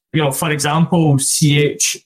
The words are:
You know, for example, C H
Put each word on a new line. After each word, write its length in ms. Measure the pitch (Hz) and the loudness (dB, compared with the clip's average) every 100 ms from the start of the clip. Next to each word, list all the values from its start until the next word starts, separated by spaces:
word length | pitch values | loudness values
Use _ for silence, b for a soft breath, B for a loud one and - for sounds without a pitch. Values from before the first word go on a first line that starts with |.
| _ | _
You 120 | 156 | -2
know, 80 | 147 | -2
for 200 | 135 165 | -2 -4
example, 680 | 147 143 156 165 175 156 135 | -2 -2 0 2 2 2 2
C 440 | - - 151 147 | 0 0 2 2
H 400 | 147 - - - | 0 -2 -6 -6